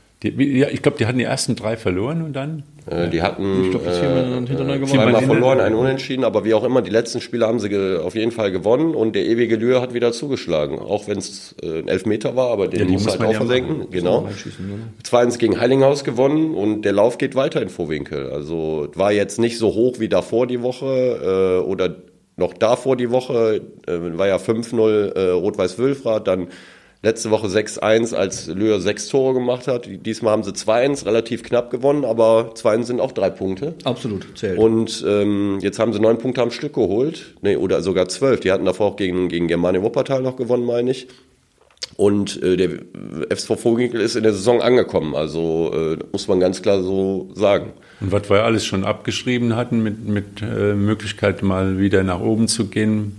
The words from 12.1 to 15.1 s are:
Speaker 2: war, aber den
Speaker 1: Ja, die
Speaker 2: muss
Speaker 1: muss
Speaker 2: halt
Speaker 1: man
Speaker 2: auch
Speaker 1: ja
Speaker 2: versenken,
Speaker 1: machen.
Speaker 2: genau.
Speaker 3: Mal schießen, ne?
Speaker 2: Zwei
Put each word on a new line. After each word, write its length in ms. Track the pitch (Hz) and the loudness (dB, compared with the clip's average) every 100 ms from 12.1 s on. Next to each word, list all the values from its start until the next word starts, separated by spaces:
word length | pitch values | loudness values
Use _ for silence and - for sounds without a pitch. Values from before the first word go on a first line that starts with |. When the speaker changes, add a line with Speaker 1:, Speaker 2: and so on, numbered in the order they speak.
| 107 135 123 | -2 -2 0
Speaker 2:
war, 160 | 123 | 0
aber 160 | 107 92 | 0 0
den 140 | 117 | 0
Speaker 1:
Ja, 40 | 92 | 2
die 60 | |
Speaker 2:
muss 100 | 95 107 | 2 2
Speaker 1:
muss 60 | |
Speaker 2:
halt 60 | 92 | 0
Speaker 1:
man 80 | 107 | 0
Speaker 2:
auch 40 | |
Speaker 1:
ja 40 | 110 | 0
Speaker 2:
versenken, 380 | 120 127 127 156 | 2 0 0 -4
Speaker 1:
machen. 80 | - | -4
Speaker 2:
genau. 320 | 90 87 120 | -2 2 2
Speaker 3:
Mal 120 | 185 101 | 0 -8
schießen, 320 | 107 - 95 | -12 -12 -10
ne? 80 | 101 113 - | -10 -12 -14
Speaker 2:
Zwei 200 | - | 0